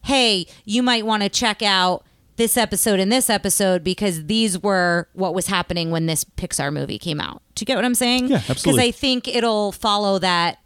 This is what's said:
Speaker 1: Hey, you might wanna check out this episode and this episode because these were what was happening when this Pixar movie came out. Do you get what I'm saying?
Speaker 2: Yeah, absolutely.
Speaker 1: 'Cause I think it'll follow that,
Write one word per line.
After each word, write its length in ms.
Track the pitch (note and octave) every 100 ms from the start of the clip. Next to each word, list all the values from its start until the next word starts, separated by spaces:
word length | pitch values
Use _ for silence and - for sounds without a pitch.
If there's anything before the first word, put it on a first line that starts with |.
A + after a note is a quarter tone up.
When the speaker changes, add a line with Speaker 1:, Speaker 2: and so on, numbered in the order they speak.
Speaker 1:
Hey, 440 | - C#4 A#3 F#3+ F3 -
you 180 | - A#3
might 240 | B3 A#3 G#3+
wanna 220 | G#3+ G3+
check 340 | - A#3 G3+
out 420 | G#3 F#3+ F3+ F3+ - _ _ -
this 200 | A#3 A#3+
episode 440 | G#3+ G3 A3+ F#3+
and 100 | F#3+
this 180 | B3+ B3
episode 540 | G3+ G3 - F#3+ F3+
because 440 | E3+ F3+ G#3 D#3+ D3+
these 360 | A3 A3 F3
were 460 | G3+ F#3+ F3 E3+ -
what 200 | F3+ F#3+
was 140 | F#3 F3+
happening 420 | F#3+ F3 F3 E3
when 160 | E3 E3
this 160 | D#3
Pixar 500 | - - F3 - C#3+
movie 240 | D3 C#3 -
came 240 | - D3
out. 220 | D2+ - - -
Do 60 |
you 40 | -
get 80 |
what 100 | A#3
I'm 120 | B3 B3
saying? 320 | A#3+ B3+ B3+
Speaker 2:
Yeah, 80 | A3 -
absolutely. 220 | - -
Speaker 1:
'Cause 80 | -
I 120 | A#3+
think 340 | - C4 B3+ B3+
it'll 460 | A#3 A#3 G#3+ G#3
follow 480 | - A3 G#3 G3+ G3
that, 380 | F#3 F3 E3+ -